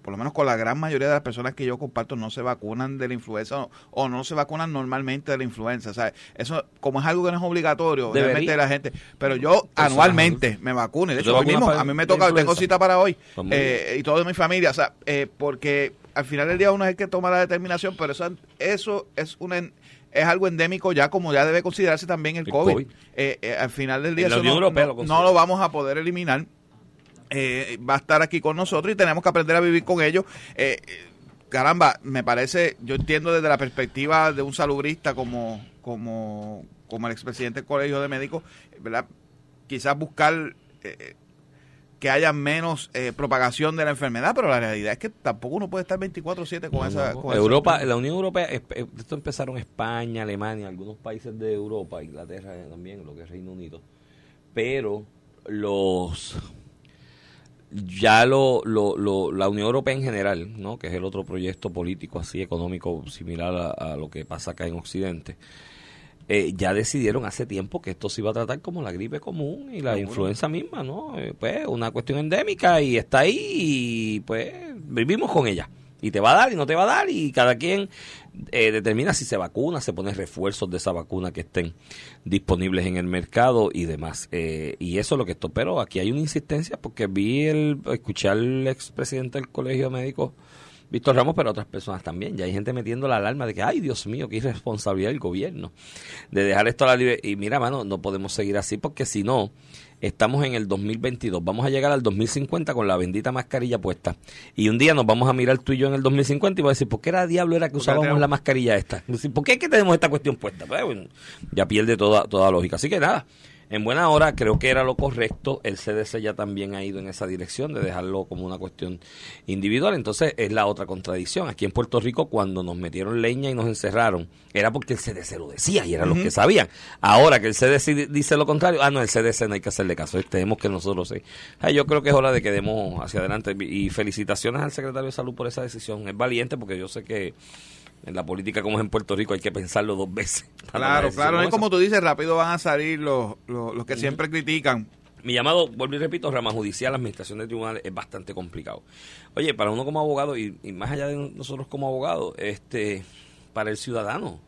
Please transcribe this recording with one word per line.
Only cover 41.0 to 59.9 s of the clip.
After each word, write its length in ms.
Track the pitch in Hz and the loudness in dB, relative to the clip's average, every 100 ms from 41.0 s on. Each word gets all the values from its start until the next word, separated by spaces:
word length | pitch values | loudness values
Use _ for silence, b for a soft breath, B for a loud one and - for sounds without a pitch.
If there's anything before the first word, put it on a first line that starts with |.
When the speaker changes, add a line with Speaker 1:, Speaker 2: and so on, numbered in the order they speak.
| 64 - _ _ _ b b b b _ | -20 -20 _ _ _ b b b b _
Speaker 1:
que 80 | 139 | 0
haya 240 | 139 160 | 4 4
menos, 560 | 147 143 160 165 151 - | 2 -2 -2 -2 -6 -6
eh, 200 | 123 127 113 | -6 -6 -4
propagación 600 | 139 131 127 123 151 160 | 0 2 2 0 -2 0
de 80 | 151 | -2
la 60 | |
enfermedad, 420 | 139 139 117 151 233 | -2 -4 0 0 2
pero 140 | 202 | 2
la 100 | 123 | 2
realidad 320 | 113 107 104 | 0 -2 -2
es 80 | 104 | -4
que 80 | 220 | -8
tampoco 480 | _ 135 117 123 175 | _ -6 -4 -6 -6
uno 140 | 190 | -4
puede 140 | 190 | -6
estar 140 | 180 190 | -4 -4
veinticuatro 480 | 190 165 160 185 160 | -4 -8 -8 -8 -8
siete 240 | 170 160 | -10 -4
con 120 | 131 | -4
Speaker 2:
No, 40 | 131 | -2
Speaker 1:
esa, 200 | 101 135 | -2 -2
Speaker 2:
no, 60 | |
no. 80 | - | -4
Speaker 1:
con 100 | 139 | -2
esa 80 | 113 | 4
Speaker 2:
Europa, 320 | 107 135 156 156 | 6 6 4 2
Speaker 1:
enfermedad. 140 | 135 | 2
Speaker 2:
la 60 | 120 | 0
Unión 200 | 135 180 | 0 -2
Europea, 300 | 190 185 170 | -2 -2 -2
es-, 160 | 127 - | -4 -8
eh, 140 | - 117 113 | -10 -10 -12
esto 160 | 113 147 | -12 -10
empezaron 420 | 147 139 131 127 | -8 -8 -8 -8
España, 680 | - - 113 117 117 113 | -12 -8 -6 -4 -6 -6
Alemania, 440 | 107 101 104 110 101 | -6 -6 -6 -8 -10
algunos 300 | 92 98 107 | -14 -16 -14
países 420 | 113 110 120 110 | -12 -12 -12 -8
de 140 | 110 | -4
Europa, 500 | 104 104 107 87 87 | -4 -4 -6 -8 -12
Inglaterra, 540 | 78 73 85 95 98 90 | -14 -16 -16 -16 -14 -16
eh, 100 | 73 | -16
también, 360 | 82 90 101 76 | -16 -16 -16 -18
lo 100 | 73 | -18
que 60 | |
es 80 | 82 | -18
Reino 240 | 90 92 | -16 -16
Unido, 280 | 92 82 80 _ b b b b b _ | -14 -16 -18 _ b b b b b _
pero 520 | 113 120 135 110 104 110 _ _ _ - | -2 0 0 -2 -6 -10 _ _ _ -8
los, 880 | 107 104 98 95 92 87 82 - - B B B _ _ b b b b b b _ _ | -4 0 2 4 2 -2 -8 -10 -12 B B B _ _ b b b b b b _ _
ya 520 | 104 92 92 110 110 123 | -12 -10 0 6 8 8
lo, 360 | 135 135 123 110 | 6 4 2 2
lo, 320 | 107 101 90 | 2 2 0
lo, 340 | 101 95 87 | 0 0 0
la 160 | 92 98 | 0 0
Unión 200 | 104 107 | 0 0
Europea 260 | 131 131 | 0 0